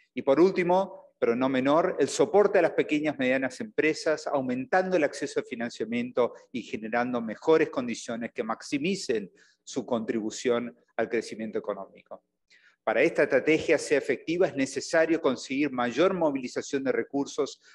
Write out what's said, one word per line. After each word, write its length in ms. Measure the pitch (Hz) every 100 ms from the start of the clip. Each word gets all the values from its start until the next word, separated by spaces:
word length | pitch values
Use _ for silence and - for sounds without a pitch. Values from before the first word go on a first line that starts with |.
| _
Y 80 | 127
por 180 | 139 139
último, 760 | 185 185 175 185 190 - - -
pero 180 | 120 117
no 140 | 131
menor, 460 | 131 135 156 175 -
el 100 | 139
soporte 500 | - 139 196 202 202
a 20 |
las 120 | 156
pequeñas 420 | - 143 151 151 139
y 20 |
medianas 420 | 127 131 131 -
empresas, 680 | 113 - 151 151 165 151 -
aumentando 720 | 139 127 127 127 185 185 180
el 60 |
acceso 360 | 143 - 143 147
al 80 | -
financiamiento 880 | 120 117 - 110 117 123 127 117 - -
y 100 | 123
generando 580 | - 117 107 120 123 123
mejores 520 | 113 104 - 160 156
condiciones 600 | 143 123 113 - 117 117
que 100 | -
maximicen 880 | 113 110 - 143 160 190 - 113 98 _ _ _
su 200 | - -
contribución 920 | 113 120 110 117 107 - 127 120 120 - _ -
al 140 | 110
crecimiento 480 | 113 - 104 110 107
económico. 680 | 107 98 95 95 - 104 _ _ _ _ _ _
Para 180 | - 110
esta 220 | 160 -
estrategia 540 | 147 135 147 156 - 147
sea 200 | - 143
efectiva, 500 | - 127 - 175 175
es 80 | 131
necesario 640 | 135 135 - 165 160 160
conseguir 520 | 143 123 - 135 147
mayor 420 | 127 120 120 185
movilización 720 | 190 160 135 123 131 - 139 135
de 80 |
recursos 680 | 120 117 139 131 - 135 - _